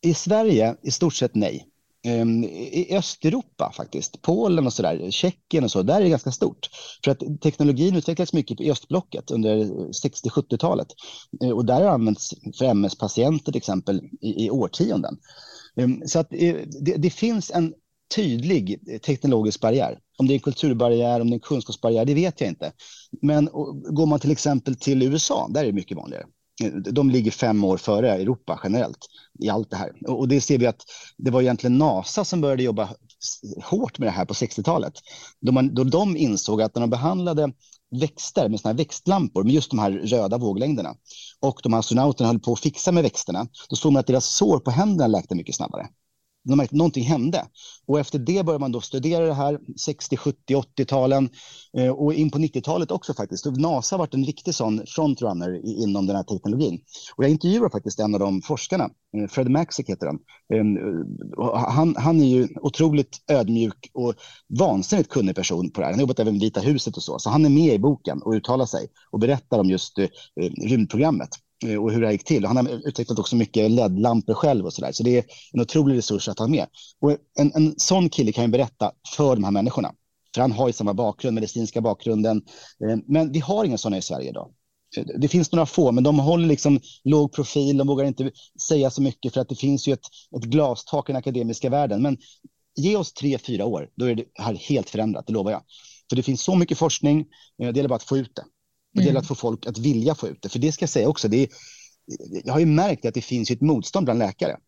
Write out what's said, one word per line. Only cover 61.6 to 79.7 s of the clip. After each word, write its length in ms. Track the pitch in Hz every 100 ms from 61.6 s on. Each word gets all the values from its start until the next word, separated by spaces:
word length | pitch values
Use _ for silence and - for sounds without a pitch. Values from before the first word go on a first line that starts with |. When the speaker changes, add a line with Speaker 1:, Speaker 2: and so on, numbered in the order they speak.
| 123 123 165 -
Speaker 1:
han 240 | 139 165
är 60 | 139
ju 200 | 127 123 -
otroligt 560 | 147 - 160 147 135 - -
ödmjuk 580 | 143 107 117 113 - -
och 200 | - 120 110 - - _ 117
vansinnigt 500 | 190 98 95 208 -
kunnig 260 | 143 95 90
person 360 | 92 87 90
på 100 | -
det 40 | 73
här. 60 |
Han 80 | 98
har 40 |
jobbat 160 | 135 -
även 160 | 110 104
i 40 |
Vita 200 | 107 104
huset 380 | 117 147 - -
och 60 |
så. 160 | - 64
Så 100 | -
han 160 | 147 156
är 40 |
med 240 | 143 160
i 60 | 107
boken 420 | 123 139 - 69
och 120 | -
uttalar 320 | 110 - 127 127
sig 220 | - - _ _
och 80 | 104
berättar 400 | 117 139 _ 117
om 100 | 95
just, 300 | 92 - -
eh, 80 | 95 - - - 87 -
rymdprogrammet, 680 | 107 127 104 110 151 120 64 - _ _ 120
eh, 180 | 104
och 80 | 110
hur 100 | 113
det 60 | 113
här 40 |
gick 120 | 101
till. 200 | - 143
Och 60 | 98
han 80 | 127
har 300 | 120 120 147
utvecklat 320 | 131 120 110
också 160 | 101 120
mycket 360 | 110 113 107
led-lampor 640 | 117 110 92 117 117 -
själv 320 | 110 151 123 92
och 80 |
sådär. 180 | - 65
Så 120 | -
det 140 | 120 123
är 60 | - - -
en 80 | 123
otrolig 360 | 117 160 139 127
resurs 320 | 107 101 -
att 100 | 98
ha 80 | 113
med. 180 | 147 78 - - _
Och 100 | 143 143 _ -
en, 120 | 147 156
en 180 | 156 151
sån 320 | - 190 175
kille 220 | - 117
kan 120 | 107
ju 80 | 117
berätta 400 | 120 127 _ 104 - - -
för 200 | 147 123
de 80 |
här 80 | 98
människorna. 420 | 101 113